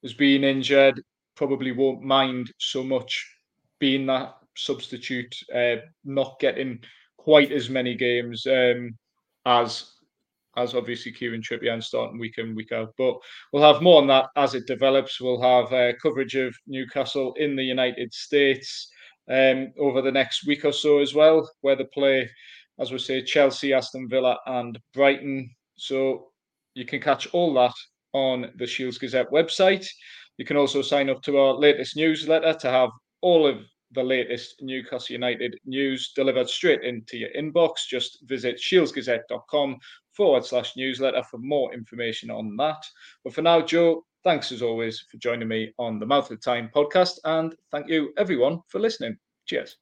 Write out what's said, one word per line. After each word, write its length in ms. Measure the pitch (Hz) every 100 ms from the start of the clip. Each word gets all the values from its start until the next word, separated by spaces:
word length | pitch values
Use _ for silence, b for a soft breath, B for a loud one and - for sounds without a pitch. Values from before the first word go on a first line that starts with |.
has 100 | 131
been 300 | 117 143 139
injured, 580 | 139 135 127 139 135 120 - _ _ _
probably 360 | 139 139 131
won't 320 | 123 135 127
mind 480 | 135 135 131 127 117 _
so 240 | - 139
much 440 | 131 131 - - - _ _ _ _ _
being 260 | 139 135 135
that 300 | 131 135 - _ -
substitute, 800 | - 135 - 127 - 127 123 - - 123
uh, 220 | 123 117 - _ 139
not 340 | 139 135 -
getting 400 | 139 - 135 120 B B B _
quite 340 | - 151 139
as 200 | 147 120
many 240 | 131 123 117
games, 500 | 123 123 120 117 135
um, 460 | 131 123 123 123 113 _ _ _ _ 127
as, 460 | 120 117 - - _ _ _ _ _ _ -
as 200 | 123 127
obviously 360 | 113 120 -
Kieran 300 | 113 120 113
Trippier 320 | 110 117 120
and 100 | 117
starting 360 | 110 117 117 117
week 180 | 113 113
in, 160 | 113
week 180 | 110 110
out. 220 | 117 113 -
But 160 | 131 123 B B B
we'll 120 | 143
have 180 | 151 147
more 180 | 175 160
on 80 | 139
that 180 | 135 135 -
as 180 | 139
it 140 | 127 113
develops. 520 | 123 135 135 127 -
We'll 220 | 127 123
have, 320 | 127 127 113
uh, 200 | 127 120 120
coverage 320 | 160 135 127 131
of 200 | 131 - -
Newcastle 680 | 135 127 143 123 143 131 -
in 180 | 151 135
the 80 |
United 500 | 131 127 127 117 120
States, 800 | - - 147 139 135 135 - - B B B -
um, 460 | 131 135 131 131 -
over 240 | 143 131
the 80 | 131
next 340 | 135 127 - 143
week 200 | 143 147
or 80 |
so 260 | 143 151 147
as 160 | 139 139
well, 340 | 156 160 151 _
where 140 | 139 135
they 100 | 131
play, 380 | - 139 135 117 B B B B _
as 120 | 127
we 60 | 127
say, 260 | - 131
Chelsea, 500 | 131 151 139 123 139
Aston 360 | 131 123 131 127
Villa 280 | 131 127 120 -
and 300 | 127 120 117 _
Brighton. 560 | 131 139 139 143 135 123 _ _ _
So 540 | - 135 135 127 - _ _ _ _
you 120 | - 120
can 140 | 143
catch 280 | 151 131 -
all 260 | 175 175
that 200 | 135 123 - - _ _
on 380 | 139 135 127 120 -
the 100 | 120
Shields 300 | - 131 120
Gazette 340 | 131 127 123
website. 560 | 147 165 - 196 196 - - B B B _
You 80 | 131
can 120 | 147
also 240 | 139 139
sign 280 | 135 143 135
up 120 | 131
to 140 | - 143
our 160 | 135
latest 420 | 131 147 143 131 147
newsletter 580 | 160 156 151 160 160
to 160 | 160 127
have 200 | 131 123 113 _ _
all 240 | 180 170 151
of 120 | 113 - _ _
the 120 | 127
latest 520 | 127 131 120 120 - -
Newcastle 520 | 135 131 120 127 -
United 420 | 123 123 113 120 117 135
news 480 | 131 139 131 - -
delivered 340 | 135 127 127
straight 340 | - 175 143
into 340 | 123 120 113 120
your 120 | 113 -
inbox. 480 | 151 160 165 160 -
Just 360 | 127 110 -
visit 360 | 127 131 120 -
shields 320 | - 185 147
gazette 340 | 139 120 117 -
dot 140 | 113 _
com 280 | 147 139 127 B B _
forward 320 | - 196 135 117
slash 300 | 127 110 127
newsletter 460 | 131 123 135 - 123
for 80 | 120
more 360 | 127 147 127
information 580 | 123 110 117 117 113 113
on 240 | 110 110 104
that. 260 | 147 151 - B B B
But 100 | 131
for 100 | 117
now, 180 | 165 170
Joe, 420 | 165 165 170 165 _ _
thanks 280 | 185 156 -
as 120 | 123
always 420 | 120 113 113 110 -
for 60 | 113
joining 320 | 120 117 113
me 240 | 110 110 -
on 220 | 117 110
the 60 | 107
Mouth 240 | 143 139
of 100 | 113
Time 300 | - 120 113
podcast, 460 | 147 147 185 180 - 160
and 280 | 160 160 160 _
thank 180 | 147 143
you 260 | 160 147 -
everyone 440 | 190 143 131 170 _
for 120 | 190
listening. 380 | 226 226 120 107 _ _ -
Cheers. 320 | - - -